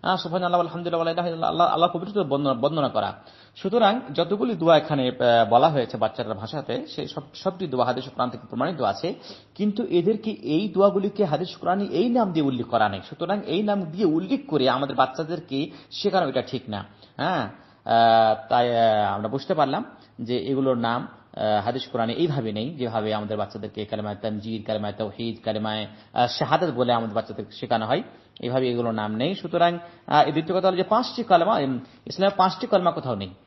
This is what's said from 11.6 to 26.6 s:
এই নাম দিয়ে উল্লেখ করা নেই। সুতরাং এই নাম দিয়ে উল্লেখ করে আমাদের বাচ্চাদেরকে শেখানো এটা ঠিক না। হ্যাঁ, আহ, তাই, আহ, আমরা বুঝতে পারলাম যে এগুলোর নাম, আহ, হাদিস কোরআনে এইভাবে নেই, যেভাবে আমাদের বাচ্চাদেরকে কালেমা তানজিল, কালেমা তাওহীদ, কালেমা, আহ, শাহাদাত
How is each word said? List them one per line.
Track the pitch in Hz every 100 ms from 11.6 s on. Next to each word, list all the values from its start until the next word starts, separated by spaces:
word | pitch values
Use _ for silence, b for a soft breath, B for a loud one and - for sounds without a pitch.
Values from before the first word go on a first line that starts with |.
| - 190 202
এই | 160 240
নাম | 240 208
দিয়ে | 160 139
উল্লেখ | 123 113
করা | 117 107
নেই। | 98 -
সুতরাং | - - 202
এই | - 165
নাম | 208 202
দিয়ে | 170 170 190
উল্লেখ | 160 185 269 -
করে | 151 131
আমাদের | 127 139 127
বাচ্চাদেরকে | 131 - 156 170 - 135 156 B B
শেখানো | - 202 190 151
এটা | 131
ঠিক | - 123 -
না। | 101 101 B B -
হ্যাঁ, | 151 175 101
আহ, | - - _ - 117 117 113 110 110 -
তাই, | 123 120 117
আহ, | 113 107 101
আমরা | 104 107
বুঝতে | 135 -
পারলাম | 175 135 160 247 - B -
যে | 117 123
এগুলোর | 95 135 135 123
নাম, | 117 120 - - _ -
আহ, | 107 107 104
হাদিস | 131 -
কোরআনে | 117 113
এইভাবে | 123 165 139 110
নেই, | 104 127
যেভাবে | 156 123 113 107
আমাদের | 107 104 107
বাচ্চাদেরকে | 98 104 104 - 104
কালেমা | 107 104 101
তানজিল, | 113 107 110 110
কালেমা | 110 107 104
তাওহীদ, | 101 107 101 117 110 -
কালেমা, | 107 107
আহ, | 107 104 - - - 123
শাহাদাত | - 131 156